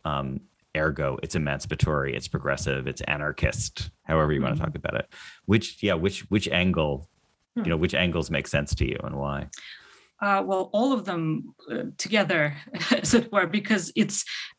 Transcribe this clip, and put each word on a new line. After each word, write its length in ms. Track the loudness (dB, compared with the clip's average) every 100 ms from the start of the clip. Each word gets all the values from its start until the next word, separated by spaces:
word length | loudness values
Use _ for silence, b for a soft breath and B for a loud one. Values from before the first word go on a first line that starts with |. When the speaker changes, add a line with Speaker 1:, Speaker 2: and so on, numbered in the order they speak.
Speaker 1:
Um, 380 | -2 -2 -2 -6 -10 _ _ 0
ergo, 420 | 0 2 -2 -2
it's 120 | -2 -2
emancipatory, 800 | 0 -2 -4 0 2 2 0 -4
it's 120 | -4
progressive, 580 | -4 -2 -2 0 -2 -4
it's 140 | -6
anarchist, 880 | -4 -2 -4 0 -2 0 -6 -6 -10 _
however 300 | 0 2 4
you 80 | 2
wanna 140 | 0 0
Speaker 2:
Mm-hmm. 80 |
Speaker 1:
talk 120 | -2 -4
about 200 | -4 -4
it. 120 | -6 B B B 2
Which, 320 | 2 2 -2
yeah, 100 | 0
which, 280 | 2 2 -2 0
which 160 | 0 2
angle, 600 | 2 4 4 2 -2 -8 _ _ _ _ -4
Speaker 2:
Hmm. 60 |
Speaker 1:
you 60 | 0
know, 80 | 2
which 160 | 2 2
angles 340 | 2 2 0
make 180 | -2 0
sense 260 | -2 0 -2
to 100 | -2
you 120 | -2
and 120 | -6 -6
why? 320 | -4 -4 -8 B B B B B B _
Speaker 3:
Uh, 220 | 0 0 2
well, 240 | -2 0
all 180 | 2 2
of 140 | 0 -2
them, 500 | -2 0 -2 -6 _ -8
uh, 120 | -6 -6 -8
together, 560 | 0 2 2 2 2 -2 -12
<laughs> 180 | -8 0
as 220 | 0 6
it 180 | 4 6
were, 160 | 2 2
because 460 | 0 2 0 2 0
it's, 300 | 2 0 -4 B B